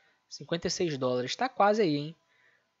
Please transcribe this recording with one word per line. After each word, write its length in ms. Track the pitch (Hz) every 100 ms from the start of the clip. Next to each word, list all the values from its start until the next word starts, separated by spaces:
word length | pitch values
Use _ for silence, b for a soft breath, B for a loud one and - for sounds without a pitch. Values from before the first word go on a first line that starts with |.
| b b b
Cinquenta 400 | - 143 170 175
e 40 |
seis 260 | - 175 139
dólares. 380 | 127 127 127 -
Tá 120 | 254
quase 340 | - 202 214
aí, 140 | 190 143
hein? 200 | 151 - _ b b b b _